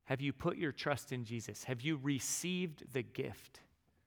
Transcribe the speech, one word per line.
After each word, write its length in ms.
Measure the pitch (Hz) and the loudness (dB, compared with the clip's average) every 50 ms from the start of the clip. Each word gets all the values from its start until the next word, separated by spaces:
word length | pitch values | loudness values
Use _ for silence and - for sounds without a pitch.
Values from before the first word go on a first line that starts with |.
| _ | _
have 160 | - 135 127 | 0 0 2
you 120 | 143 139 | 2 0
put 240 | 123 - - 175 - | 0 2 0 0 2
your 160 | - 175 143 | 2 0 0
trust 400 | 123 - - 147 143 120 - - | 0 0 2 2 2 2 0 -2
in 120 | 131 127 117 | -2 -2 -2
Jesus? 400 | 107 120 117 - - 107 - - | -2 -2 -4 -4 -4 -8 -6 -2
Have 180 | - 131 117 | -2 -2 0
you 140 | 123 160 160 | 2 2 2
received 960 | 139 131 143 143 123 - - - - - 175 185 180 180 165 147 - - - | 2 4 2 2 4 2 0 0 0 2 2 2 2 2 0 -2 -8 -8 -2
the 100 | 127 135 | -2 -2
gift 580 | 113 107 - - 135 131 101 - - - - - - - _ _ _ _ _ _ _ | -2 0 -2 -2 -2 -2 -4 -8 -12 -18 -20 -20 -20 -20 _ _ _ _ _ _ _